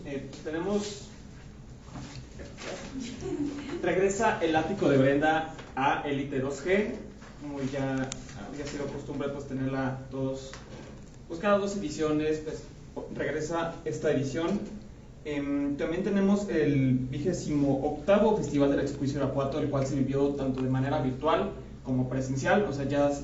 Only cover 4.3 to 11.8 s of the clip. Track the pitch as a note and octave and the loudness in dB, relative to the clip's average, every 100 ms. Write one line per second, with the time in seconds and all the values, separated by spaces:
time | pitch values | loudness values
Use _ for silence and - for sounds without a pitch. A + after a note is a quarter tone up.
4.3 | G#3+ E3 D#3 D#3 G3 D3 C#3 C3+ C#3+ D#3 | 2 2 2 2 2 4 6 6 6 4
5.3 | D#3 - - - - C#3+ - D3 C3+ C#3+ | 2 0 -8 -10 0 2 2 0 -2 -2
6.3 | C3+ C3+ - F3+ G3 A#3 C4 - - - | -2 -2 -2 2 2 2 -4 -10 -14 -16
7.3 | - D3 C#3 C3 C#3 C3+ C3 C3 B2+ - | -12 -10 -4 -4 -2 0 0 -2 -6 -10
8.3 | - - C#3+ C#3+ C#3+ C#3+ C#3 - C#3 C#3 | -12 -10 -8 -8 -6 -6 -6 -6 -4 -4
9.3 | D3 C3 C3 C3 C3+ C3 B2+ - C3+ C3 | -4 -6 -4 -2 0 -2 -4 -8 -4 -2
10.3 | C3 B2+ - - - - - - - - | -4 -8 -14 -14 -14 -14 -16 -16 -16 -10
11.3 | E3+ G#3 G3+ G3+ - | -2 4 4 4 -2